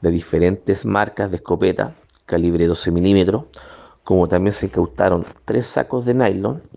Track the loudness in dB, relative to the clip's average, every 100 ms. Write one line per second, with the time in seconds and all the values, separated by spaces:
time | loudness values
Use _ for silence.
0 | -2 -2 -2 0 0 0 -2 -2 0 0
1 | 0 -2 -4 -6 -4 0 0 0 -4 -10
2 | _ _ -4 0 0 2 0 0 -2 0
3 | 4 4 4 0 -6 -20 -20 -20 -20 _
4 | 0 2 4 2 0 -2 -4 -2 -2 0
5 | 0 0 -2 -12 -4 -4 -2 -4 -4 -2
6 | 0 0 0 0 -4 -6 -12